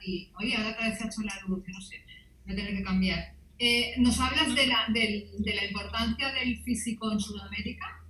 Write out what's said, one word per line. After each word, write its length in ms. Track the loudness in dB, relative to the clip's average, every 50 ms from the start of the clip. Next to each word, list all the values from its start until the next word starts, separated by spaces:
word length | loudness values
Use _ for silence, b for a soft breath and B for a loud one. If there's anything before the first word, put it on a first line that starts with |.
y, 280 | -6 -4 -4 -4 -6 -8 -8 -4
oye, 160 | -2 0 0
ahora 140 | 0 0 -2
otra 180 | -2 -2 -2 -2
vez 100 | -2 -2
se 60 | -4
ha 20 |
hecho 140 | -6 -4 -4
la 160 | -4 -4 -6 -6 -2
luz, 160 | -2 -2 -2 -4
yo 60 | -10
no 80 | -12 -12
sé, 140 | -14 -16 -16 -20 -20 B B B B B B -16 -8
voy 80 | -6 -4
a 20 |
tener 200 | -4 -2 -2 -4
que 60 | -4
cambiar. 540 | 0 2 4 4 4 4 2 0 -2 -6 -12 -20 -20 -16 -4 2
Eh, 360 | 4 4 4 4 2 2 4 4
nos 200 | 6 6 6 4
hablas 360 | 2 2 4 2 2 4 4
de 120 | 4 4
la, 200 | 4 4 2 2 2
del, 380 | 2 2 4 2 0 -2 -4 -6 -4 -2
de 120 | 0 0 0
la 100 | -2 -2
importancia 680 | -2 -2 -4 -4 -4 -2 0 0 0 0 0 -2 -2
del 300 | 0 0 0 0 0 -2
físico 500 | -2 -2 -2 0 0 -4 -4 -2 0 0
en 80 | 0 0
Sudamérica, 640 | 0 -2 -6 -8 -8 -8 -6 -6 -4 -6 -6 -8 -10 -12 -12 -14 -18